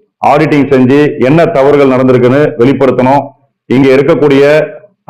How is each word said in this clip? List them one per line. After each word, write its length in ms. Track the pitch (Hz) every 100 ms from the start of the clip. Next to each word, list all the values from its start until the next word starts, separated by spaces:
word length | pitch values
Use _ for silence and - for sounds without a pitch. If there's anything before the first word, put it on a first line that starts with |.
| _ _ 113
ஆடிட்டிங் 420 | 143 151 147 131
செஞ்சு 560 | 131 127 139 147 -
என்ன 200 | 123 160
தவறுகள் 440 | 165 143 139 143 139
நடந்திருக்குன்னு 540 | 127 127 127 120 135 151 -
வெளிப்படுத்தணும். 640 | 120 139 135 123 127 139 - _ _ _ _
இங்க 220 | 123 135
இருக்கக்கூடிய 840 | 131 139 165 147 135 143 151 151 - - _